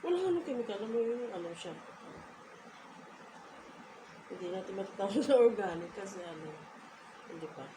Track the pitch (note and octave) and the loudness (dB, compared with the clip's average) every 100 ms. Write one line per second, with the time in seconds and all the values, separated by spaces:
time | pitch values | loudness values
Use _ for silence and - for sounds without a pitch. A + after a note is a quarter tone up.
0 | E4 F4+ F#4+ E4+ D4+ B3 A3+ G3 A3 A3+ | 4 4 6 4 2 0 0 0 2 4
1 | A#3 A#3+ A#3+ F#3+ E3+ E3+ F3+ E3 - - | 4 2 0 -2 -4 -6 -6 -8 -12 -14
2 | A#3 D#3+ - - - - - - - - | -14 -14 -14 -16 -16 -16 -16 -16 -16 -16
3 | - - - - - - - - - - | -16 -16 -16 -16 -16 -16 -16 -16 -16 -16
4 | - - - F3+ F3 F#3+ F#3 F#3+ F#3+ - | -16 -16 -12 -6 -2 -2 -2 -4 -4 0
5 | G3 A3 C4 C4+ A#3 G#3 F#3+ E3 E3+ G#3 | 4 4 8 10 10 8 0 -2 -4 -6
6 | G3 F#3+ F3 D#3+ D#3 D3+ D#3+ - - - | -8 -6 -8 -8 -8 -10 -14 -16 -18 -18
7 | - - - E3+ D#3+ C3+ C#3 | -18 -18 -12 -8 -8 -8 -10